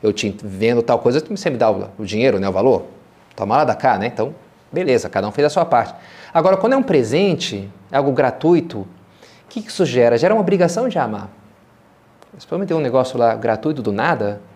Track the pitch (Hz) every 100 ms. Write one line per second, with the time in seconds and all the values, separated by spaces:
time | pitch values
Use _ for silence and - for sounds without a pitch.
0 | 110 104 104 98 107 95 113 120 117 120
1 | 120 131 156 202 185 123 113 98 98 -
2 | 104 107 131 101 98 92 120 101 - -
3 | - _ _ - 101 123 - 110 135 107
4 | 110 - 120 - - _ _ - 180 123
5 | - 101 101 104 147 - 170 123 107 -
6 | - - - 170 175 190 208 269 254 160
7 | 113 139 196 160 - 104 98 - - 135
8 | 139 127 131 - 156 170 - 113 95 -
9 | _ _ - - _ - 214 - 170 123
10 | 120 117 170 220 180 202 175 175 254 180
11 | 123 107 98 - - _ _ _ _ _
12 | _ _ - 156 - 165 196 160 139 127
13 | 127 120 117 113 113 110 156 143 110 101
14 | 139 151 101 101 -